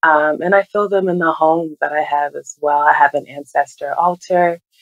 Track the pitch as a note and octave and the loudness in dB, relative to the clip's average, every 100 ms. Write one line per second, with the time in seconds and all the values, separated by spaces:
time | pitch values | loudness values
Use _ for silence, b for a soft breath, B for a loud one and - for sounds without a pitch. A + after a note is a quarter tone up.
0 | E3 D3+ D3+ D3+ F3 G3 G3 G#3 G#3 G3 | 4 4 2 -2 2 0 0 -2 0 0
1 | F#3+ F3 E3 D#3+ D#3 E3 E3 D3+ D3 D3+ | 0 0 0 2 2 2 -2 -6 -4 -4
2 | D3+ C#3+ C#3+ C#3+ - - D3 C#3+ D3 D3+ | -2 -2 -2 -6 -16 -6 -2 2 2 2
3 | C#3+ D3 C3 C#3+ C#3+ - C#3+ - C#3+ - | 0 -6 -8 -16 -6 -2 -2 -6 -10 -2
4 | F3 F3+ - F3+ F3 E3+ _ b | -2 -2 -2 0 0 -2 _ b